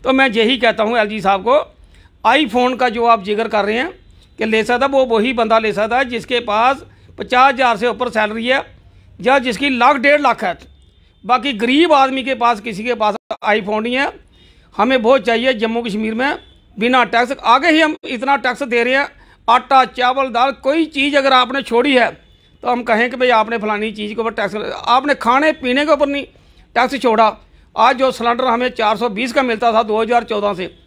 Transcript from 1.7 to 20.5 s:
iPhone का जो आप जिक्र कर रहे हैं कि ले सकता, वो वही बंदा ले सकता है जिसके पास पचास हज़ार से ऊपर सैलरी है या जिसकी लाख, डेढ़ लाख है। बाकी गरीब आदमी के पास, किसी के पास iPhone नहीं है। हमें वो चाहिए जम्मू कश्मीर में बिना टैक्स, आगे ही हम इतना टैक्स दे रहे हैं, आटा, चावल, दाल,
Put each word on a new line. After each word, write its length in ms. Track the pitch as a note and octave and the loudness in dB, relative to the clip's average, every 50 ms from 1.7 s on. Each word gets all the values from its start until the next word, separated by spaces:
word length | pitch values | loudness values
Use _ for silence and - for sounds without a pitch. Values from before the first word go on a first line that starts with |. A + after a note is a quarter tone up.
| _ _ - _ _ - - _ _ _ - | _ _ -20 _ _ -20 -20 _ _ _ 0
iPhone 540 | G#3+ B3 D4 D#4 A3+ F#3+ B3 B3 B3+ B3+ A3 | 2 2 2 0 0 0 0 0 0 0 0
का 100 | B3+ B3 | -2 -2
जो 160 | G#3 A#3+ A#3 | -2 0 2
आप 180 | A#3 A3+ A3 F#3 | 2 2 2 2
जिक्र 240 | G3+ G3+ G3+ A3+ | -4 -4 -2 -2
कर 180 | A3 G#3+ G#3+ G3 | -2 0 -2 0
रहे 120 | G3+ - | 0 -2
हैं 140 | A#3 C4+ F4 - - _ - - - - _ _ - | -2 -4 -6 -8 -14 _ -20 -20 -20 -20 _ _ -6
कि 60 | - | -4
ले 180 | A3+ A3 A3 A3 | 0 0 0 0
सकता, 220 | A3 B3 A#3+ C4 | 0 0 0 0
वो 200 | C#4 C#4 C4+ C4 | 2 2 2 2
वही 260 | B3+ A3+ A3 G#3 C4 B3+ | 2 2 0 0 0 0
बंदा 260 | A3+ A3+ A3 A3+ A3+ | -2 0 2 2 2
ले 120 | A3 G#3+ F#3+ | 2 0 -2
सकता 240 | F#3+ G#3+ A3+ A#3 | -2 -2 0 0
है 80 | B3+ C#4 | -2 -2
जिसके 320 | A#3+ A#3+ A3+ F3 - B3 A#3+ | -2 -4 -8 -6 -4 -4 -4
पास 420 | A#3+ - G3+ G#3+ A#3 B3+ C#4 C4 - - - - - - - | -2 -2 -2 2 2 2 0 -2 -8 -20 -20 -20 -20 -20 -14
पचास 360 | - F3 E3+ B3 B3 C4 C#4 C4+ | -14 -6 -2 2 4 4 4 4
हज़ार 240 | A#3 C4+ A#3+ A#3 | 2 0 0 0
से 100 | F#3+ A3 | 0 -2
ऊपर 220 | B3 A3 - B3 A#3+ | -4 -2 -2 -6 -4
सैलरी 380 | - A3 G#3+ G#3 G#3+ A3+ A3+ | -2 -2 -2 -2 -4 -6 -2
है 160 | B3 C4 C#4 - - - - _ - _ - _ - - - | -2 -2 -2 -2 -6 -18 -20 _ -20 _ -20 _ -20 -20 -4
या 180 | E3+ A#3 C4+ C#4 | 0 2 2 2
जिसकी 300 | A#3 B3+ A3+ F3+ C#4 C#4+ | 2 -2 -4 -2 -2 -2
लाख, 240 | C4 A#3+ A#3+ C4 D4 | 0 4 4 4 4
डेढ़ 240 | C#4 A3+ C#4+ C#4+ D4 | 4 2 2 2 4
लाख 220 | D4 C4 A3+ - A3 | 2 0 0 0 -4
है। 140 | F#3 E3+ - - - - _ - _ _ _ _ _ _ _ - | -6 -6 -8 -14 -20 -20 _ -20 _ _ _ _ _ _ _ -2
बाकी 300 | F#3 A#3+ B3+ G#3+ C#4+ C4 | -2 -2 0 0 -4 -4
गरीब 380 | G3 A3+ A#3 C4 D4 E4+ E4+ D4+ | -2 0 2 4 4 4 4 4
आदमी 300 | C#4 C4+ C4 C4 C4 A#3+ | 4 4 2 0 -4 -4
के 120 | C4 C4 | -4 -4
पास, 260 | A3 A#3+ A#3+ A#3+ G3+ | 0 0 0 0 -2
किसी 220 | G#3 A#3+ G#3 F3 A3 | -6 -10 -10 -8 -6
के 100 | B3 A#3+ | -6 -4
पास 200 | G#3 G#3+ G#3+ G3+ A3+ _ _ - - - | -2 -2 -2 -2 -4 _ _ -12 -6 -2
iPhone 360 | G#3+ G#3 A3 G3+ G3 G#3 G#3+ | 0 0 0 0 -2 -4 -4
नहीं 140 | A3 A#3+ B3 | -4 -2 -2
है। 160 | C4 C#4+ - - - - _ _ _ - - _ _ _ _ _ | -2 -2 -4 -6 -12 -20 _ _ _ -20 -20 _ _ _ _ _
हमें 220 | - G#3 B3 C4 B3+ | -2 0 2 2 2
वो 180 | G#3+ A3+ C4+ C4+ | 4 4 2 2
चाहिए 340 | F#3 A#3 A#3 A#3 A#3+ C4 C4 | 2 0 -2 0 0 0 0
जम्मू 260 | G#3+ A3+ A3+ A3+ A#3 | 0 -2 -4 -4 -4
कश्मीर 320 | A#3 A#3 F#3+ G#3+ A3 A3 A3 | -4 -4 -4 -4 -4 -4 -4
में 220 | A3+ B3+ C#4+ D#4 F#4+ - - _ _ _ _ _ | -2 -2 -4 -4 -6 -10 -20 _ _ _ _ _
बिना 260 | - G#3 A#3+ B3+ C4 A#3+ | -4 -2 2 4 2 2
टैक्स, 260 | F#3 - A#3 B3 A#3 - | 2 2 0 0 0 -4
आगे 360 | - - G#3+ A#3 C4+ C#4 F4 | -4 2 2 4 4 4 4
ही 120 | D#4 D#4 | 4 4
हम 140 | D#4+ D#4 D#4 - - | 2 2 0 -6 -8
इतना 280 | D#4 C#4 A3+ C4 C4+ C#4+ | -10 -8 -6 -2 -2 -2
टैक्स 260 | C#4 - B3+ A#3+ - C#4+ | 0 0 -4 -4 -4 -6
दे 180 | A#3+ A#3 A#3+ A#3+ | -2 -2 -2 0
रहे 120 | B3 C4 | 0 0
हैं, 120 | C#4 C#4+ - - - - _ - _ _ | -2 -2 -4 -8 -20 -20 _ -20 _ _
आटा, 360 | - A3+ B3+ B3 - C4+ C4 C4 | 0 0 0 2 4 4 4 4
चावल, 400 | B3+ - - B3 B3 B3+ C4+ C4+ C4 | 2 -2 -2 -2 0 0 0 -2 -2
दाल, 220 | A3 A#3 B3 C#4 | 0 0 0 0